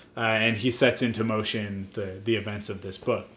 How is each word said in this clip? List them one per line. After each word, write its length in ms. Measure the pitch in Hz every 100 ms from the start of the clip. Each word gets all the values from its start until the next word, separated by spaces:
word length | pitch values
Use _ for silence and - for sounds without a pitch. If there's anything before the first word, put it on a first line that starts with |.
| - -
Uh, 20 |
and 360 | 113 110 113 107
he 120 | 123
sets 320 | 117 127 117
into 220 | 120 107
motion 640 | 113 107 104 113 104 98 98
the, 260 | - 98 95
the 120 | 104 110
events 340 | 98 104 104
of 120 | 98
this 160 | 98 -
book 300 | - 107 -